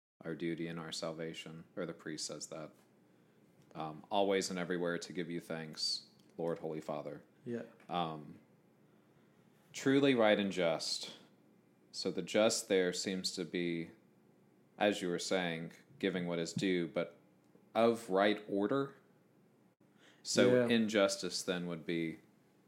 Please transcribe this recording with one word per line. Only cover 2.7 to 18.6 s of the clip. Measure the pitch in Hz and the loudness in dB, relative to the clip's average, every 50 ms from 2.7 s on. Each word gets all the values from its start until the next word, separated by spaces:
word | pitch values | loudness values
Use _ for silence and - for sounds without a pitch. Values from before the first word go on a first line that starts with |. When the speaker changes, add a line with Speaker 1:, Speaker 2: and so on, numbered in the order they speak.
| - _ _ _ _ _ _ _ _ _ _ _ _ _ _ _ _ _ - _ - | -16 _ _ _ _ _ _ _ _ _ _ _ _ _ _ _ _ _ -20 _ -10
Speaker 1:
um, | - 80 80 78 73 - - | -8 -8 -8 -8 -10 -8 0
"always | 107 101 101 98 98 95 92 - | 2 4 4 4 4 2 2 0
and | 95 90 | -2 -4
everywhere | 87 82 90 87 87 87 85 85 | -2 -2 -2 0 0 0 0 -2
to | - - 80 | -6 -8 -6
give | 90 85 78 | -6 -6 -4
you | 85 85 | -6 -8
thanks, | - - 82 80 80 78 78 - - - - - - - _ _ - - - | -6 -6 -8 -8 -8 -10 -8 -6 -4 -2 -2 -4 -6 -12 _ _ -20 -18 -8
Lord, | - 82 85 82 82 | -4 -2 -2 -2 -2
Holy | 82 80 78 78 | -4 -6 -6 -6
Father." | 76 - 78 73 73 73 73 - - _ _ _ - | -6 -6 -6 -6 -6 -8 -10 -12 -14 _ _ _ -10
Speaker 2:
Yeah. | 123 120 117 117 - - - - - | -8 -8 -8 -8 -10 -16 -20 -10 -4
Speaker 1:
Um, | 82 90 85 80 80 78 76 - - - _ _ _ _ _ _ _ _ _ _ _ _ _ _ _ _ _ _ _ _ _ _ _ _ _ _ - | -2 -2 -2 -2 -4 -8 -12 -14 -18 -20 _ _ _ _ _ _ _ _ _ _ _ _ _ _ _ _ _ _ _ _ _ _ _ _ _ _ -8
"Truly | - - 135 135 139 139 139 131 | 0 2 4 6 6 6 6 6
right | 117 110 107 104 98 | 6 6 6 6 6
and | 101 98 | 4 0
just." | 87 90 87 82 78 76 - - - - - - - - - - _ _ _ _ _ _ _ _ _ _ _ _ | 0 2 2 2 2 0 -2 -4 -6 -6 -8 -10 -14 -18 -20 -20 _ _ _ _ _ _ _ _ _ _ _ _
So | - - - 98 | -10 -6 -6 -4
the | 82 98 87 | -4 -4 -4
just | - - 107 107 113 113 - - - | 0 2 4 4 4 4 2 0 2
there | 101 95 92 90 87 | 4 4 4 4 0
seems | - - 104 95 92 92 - - | -2 -4 -4 -4 -4 -4 -6 -4
to | 98 87 | -4 -6
be, | 78 - 90 87 87 85 85 82 - - - _ _ _ _ _ _ _ _ _ _ _ _ _ _ - - | -4 -2 -2 -2 0 -2 -4 -6 -8 -12 -20 _ _ _ _ _ _ _ _ _ _ _ _ _ _ -4 0
as | 107 107 98 - 98 | 2 2 2 2 -2
you | 90 | -2
were | 87 85 | -2 -2
saying, | - - 98 92 90 87 82 82 82 82 - - - _ - - | -2 0 0 0 0 0 -2 -4 -6 -10 -12 -18 -20 _ -10 -2
giving | - 98 90 92 87 | -2 0 0 0 -2
what | 87 85 85 | -2 -2 -2
is | 82 80 - | -2 -2 -2
due, | - 101 98 92 87 85 78 - | -2 0 2 2 2 0 0 -2
but | 90 82 - - - _ _ _ _ _ _ _ - _ _ - | -4 -4 -4 -8 -20 _ _ _ _ _ _ _ -20 _ _ 0
of | 110 117 117 117 113 - - | 2 4 4 2 0 -2 0
right | 92 95 101 107 107 - - - | 2 4 4 4 4 0 -4 -4
order. | 101 98 | -2 0